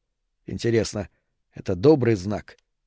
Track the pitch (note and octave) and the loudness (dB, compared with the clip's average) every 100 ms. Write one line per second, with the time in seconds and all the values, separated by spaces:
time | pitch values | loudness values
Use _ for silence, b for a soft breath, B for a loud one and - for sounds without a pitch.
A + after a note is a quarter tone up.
0 | _ _ _ _ - - A#2+ A2+ F#2+ G#2+ | _ _ _ _ -12 -4 0 0 0 -6
1 | F#2 _ _ _ _ - - F2+ C3 D#3 | -10 _ _ _ _ -14 -8 2 4 4
2 | A#2 G#2 F#2+ G2 - - _ _ | 2 -2 -4 -8 -12 -20 _ _